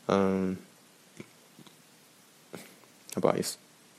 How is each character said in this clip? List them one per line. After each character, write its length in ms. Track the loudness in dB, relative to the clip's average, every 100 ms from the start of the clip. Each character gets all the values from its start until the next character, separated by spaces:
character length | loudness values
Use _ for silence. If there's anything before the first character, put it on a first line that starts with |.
| 0
嗯， 480 | 2 4 2 0 -4 -10 -20 -20 -20 -20 -20 -20 -20 -20 -20 -20 -20 -20 -20 -20 -20 -20 -20 -18 -18 -16 -20 -20 -20 -10
不 140 | 0 2
好 80 | 2
意 60 |
思。 140 | -4 -8 -18 -20 -20